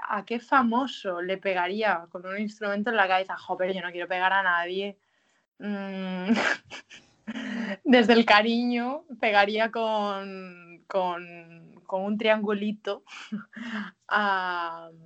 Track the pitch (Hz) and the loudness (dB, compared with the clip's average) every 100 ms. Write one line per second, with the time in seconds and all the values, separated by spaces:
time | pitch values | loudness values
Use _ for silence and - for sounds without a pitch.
0 | - 208 196 233 - 277 240 233 262 - | -4 -4 -4 -6 2 4 6 2 0 -4
1 | 202 175 180 190 190 180 175 208 214 175 | -6 -4 -2 -2 0 0 0 0 2 0
2 | 170 185 180 196 214 214 208 202 208 226 | -2 -14 -8 -6 -6 -4 -4 -2 0 2
3 | 185 185 190 175 - 185 185 185 175 175 | 4 2 0 -8 -6 -2 0 -2 -4 -6
4 | 175 185 185 190 190 175 170 185 202 196 | -4 0 2 4 2 2 0 -4 -6 -10
5 | _ _ _ _ _ _ 202 202 196 190 | _ _ _ _ _ _ -8 -6 -6 -6
6 | 190 185 185 220 - - _ - - - | -4 -4 0 2 2 -4 _ -20 -20 -20
7 | _ _ - 247 262 233 226 196 330 247 | _ _ -14 -10 -8 -6 -6 -6 4 6
8 | 214 233 233 208 220 233 240 240 240 294 | 8 6 8 6 6 2 0 0 -2 -6
9 | - 247 233 202 202 214 220 226 226 214 | -10 -4 2 4 4 2 0 0 -2 0
10 | 202 196 196 190 185 175 170 170 _ 196 | -2 -4 -6 -10 -12 -16 -20 -20 _ -2
11 | 180 175 175 170 165 165 165 165 - 190 | 0 -4 -8 -16 -18 -20 -20 -20 -6 -4
12 | 196 214 220 214 208 208 208 214 - 214 | -2 0 4 4 4 0 -2 -4 -6 -6
13 | _ - - 208 - - 240 220 190 _ | _ -18 -12 -12 -12 -14 -8 -8 -8 _
14 | - 202 208 190 185 175 170 165 165 165 | -4 0 2 0 -2 -4 -6 -8 -14 -20